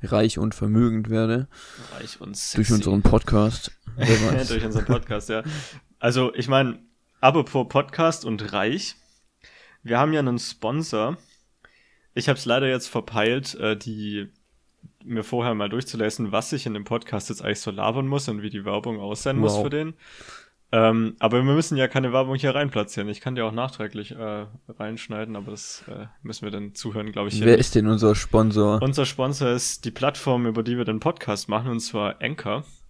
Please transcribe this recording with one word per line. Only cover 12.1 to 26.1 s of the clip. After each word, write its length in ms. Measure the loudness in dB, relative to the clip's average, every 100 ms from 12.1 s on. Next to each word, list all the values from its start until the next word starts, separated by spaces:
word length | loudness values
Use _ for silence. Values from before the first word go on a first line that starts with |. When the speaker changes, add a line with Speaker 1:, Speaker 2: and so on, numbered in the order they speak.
Speaker 2:
Ich 140 | -6 0
hab's 160 | 0
leider 240 | 2 2 2
jetzt 200 | 0 -2
verpeilt, 680 | -6 -4 0 2 2 -4
äh, 220 | -4 -2 -2
die 540 | -6 -8 -6 -6 -8 _ _ _ _ _ -20 _
mir 200 | -8 -6
vorher 300 | -2 -2 0
mal 140 | 0 0
durchzulesen, 600 | -2 -6 -2 -2 0 -2
was 200 | -2 -2
ich 140 | -6 -6
in 80 |
dem 100 | -8
Podcast 460 | -4 -6 -4 -6 -6
jetzt 120 | -6
eigentlich 180 | -4 -4
so 100 | -4
labern 360 | -2 0 0 0
muss 220 | -2 -2
und 140 | -6
wie 80 | -6
die 140 | -8 -4
Werbung 340 | -4 -4 -6
aussehen 380 | -6 -4 -2 2
muss 160 | 2
Speaker 1:
Wow. 100 | 2
Speaker 2:
für 60 | 0
den. 240 | -2 -4 -8 -20 -20 -20 -20 -20 _ _
Ähm, 440 | 4 6 4 0 2
aber 240 | 2 4
wir 120 | 4
müssen 220 | 4 2 2
ja 100 | 2
keine 240 | 2 2
Werbung 220 | 2 2 0
hier 180 | 0
reinplatzieren. 540 | 0 0 -2 -4 -4 -6
Ich 120 | -6
kann 120 | -6
die 60 | -2
auch 100 | -2
nachträglich, 600 | -2 -6 -4 -8 -8 -12
äh, 340 | -10 -8 -8 -10 -16 _
reinschneiden, 680 | -10 -10 -8 -8 -8 -8 -8
aber 140 | -10
das, 320 | -12 -12 -14 -14
äh, 180 | -14 -14